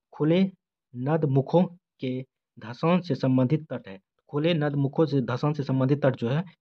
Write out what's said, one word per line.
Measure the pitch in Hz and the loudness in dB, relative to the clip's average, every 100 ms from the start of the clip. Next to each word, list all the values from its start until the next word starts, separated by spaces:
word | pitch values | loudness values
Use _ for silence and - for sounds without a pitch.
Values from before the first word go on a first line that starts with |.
| _ | _
खुले | - 156 175 190 - _ _ _ 123 | -4 0 2 0 -4 _ _ _ -8
नदमुखों | 131 160 151 135 135 170 180 - _ _ | -2 0 2 2 4 2 2 -2 _ _
के | 131 127 127 _ _ - | -8 -6 -10 _ _ -18
धंसान | 110 120 165 180 | -16 -4 0 0
से | 175 | 0
संबंधित | 135 135 131 127 156 - | -2 2 2 2 0 -4
तट | 123 95 | -12 -12
है। | 95 _ _ _ | -18 _ _ _
खुले | 147 160 | -2 0
नदमुखों | 165 147 143 135 143 156 | 0 0 0 0 0 0
से | 139 | 0
धंसान | 120 127 147 | -2 -2 -2
से | 151 | -2
संबंधित | 135 131 131 143 | -2 0 0 2
तट | 139 117 | 2 0
जो | 117 | -2
है | 147 185 - | -2 -4 -12